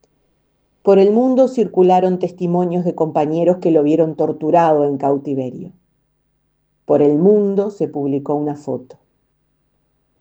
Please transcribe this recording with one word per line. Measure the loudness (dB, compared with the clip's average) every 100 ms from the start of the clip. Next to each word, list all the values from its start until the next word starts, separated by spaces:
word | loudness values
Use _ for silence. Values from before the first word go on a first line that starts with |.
| _ _ _ _ _ _ _ _
Por | 2 4
el | 4
mundo | 2 2 2 2
circularon | 0 -2 2 4 4 2 -2
testimonios | -6 -4 -2 -2 -2 -2
de | -4
compañeros | -4 -4 -2 -2 0 0 0
que | 0
lo | 2
vieron | 2 2 0 -2
torturado | -4 -4 0 2 2 2
en | 0 -2
cautiverio. | -2 -2 -4 -6 -8 -12 -18 -20 _ _ _ _ _ _ _ _ _ _ -2
Por | 2
el | 2 4
mundo | 4 4 2 -2 -4
se | -6 -8
publicó | -6 -4 -4 -4
una | -4 -6 -8
foto. | -10 -10 -12 -20 _ _ _ _ _ _ _ _ _ _ _ _